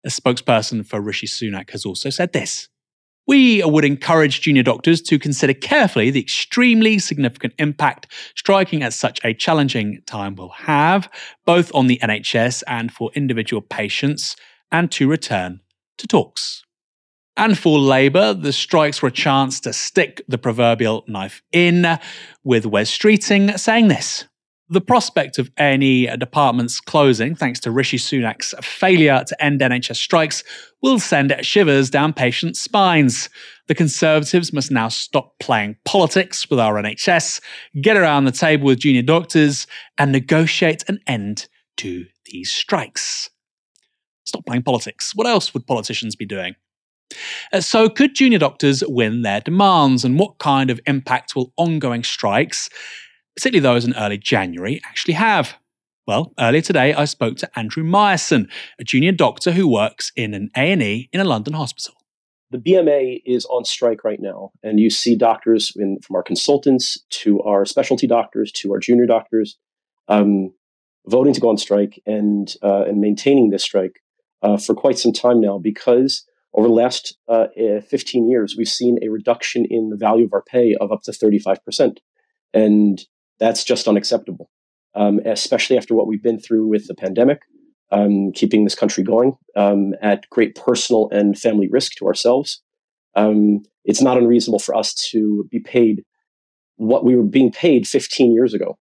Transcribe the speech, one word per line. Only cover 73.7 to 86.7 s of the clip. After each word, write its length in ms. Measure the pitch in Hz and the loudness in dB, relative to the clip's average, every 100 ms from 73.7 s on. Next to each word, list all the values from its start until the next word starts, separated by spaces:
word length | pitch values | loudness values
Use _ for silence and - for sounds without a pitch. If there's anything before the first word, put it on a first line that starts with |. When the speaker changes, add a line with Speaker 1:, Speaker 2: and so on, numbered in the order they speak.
| 101 92 _ _ _ _ _ | -2 -2 _ _ _ _ _
Speaker 2:
uh, 140 | 104 104 | 0 0
for 180 | - | 0
quite 240 | 107 139 123 | 0 0 2
some 140 | 120 | 0
time 280 | 107 123 120 | 0 2 2
now, 180 | 104 98 | 2 0
because 640 | 107 107 - 123 135 - _ _ _ 107 | -6 -2 2 2 2 -2 _ _ _ 2
over 120 | 117 | 4
the 60 | |
last, 420 | 113 120 - - _ - | 4 2 -2 -12 _ -2
uh, 220 | 113 113 - | 0 0 -2
eh, 240 | 110 104 | -2 -2
fifteen 480 | - 143 - 127 113 | -4 -6 -2 0 2
years, 240 | 127 104 - | 0 -2 -4
we've 120 | 113 | -6
seen 280 | - 123 120 | -2 0 0
a 60 | 110 | -2
reduction 560 | 107 120 120 - 123 117 | -4 -2 -2 -4 -4 -2
in 220 | 113 110 | -2 -4
the 60 | 104 | -2
value 280 | 107 113 | 0 2
of 80 | 113 | 2
our 100 | 101 | 0
pay 340 | _ 127 120 104 | _ 2 2 2
of 160 | 104 | -2
up 100 | 104 | -6
to 100 | - | -8
thirty-five 520 | - 110 104 101 190 | 0 2 2 0 -4
percent. 340 | - - 135 - _ _ _ _ _ | -4 -2 -2 -2 _ _ _ _ _
And 520 | 110 107 104 104 95 - _ _ _ | 0 4 4 4 0 -10 _ _ _
that's 240 | 113 113 | -2 -2
just 240 | - 120 - | -2 -2 2
unacceptable, 600 | 104 - 117 - 87 - _ _ _ _ | 0 0 -4 -4 -16 -18 _ _ _ _
um, 240 | 104 104 104 | -2 0 0
especially 520 | 113 107 - 123 - 123 | -2 -4 -2 -2 0 0
after 200 | - 113 | 2 0
what 100 | 110 | 0
we've 160 | 107 | -2
been 160 | 120 113 | -2 -4
through 300 | - 113 | -2 0
with 180 | 110 | 0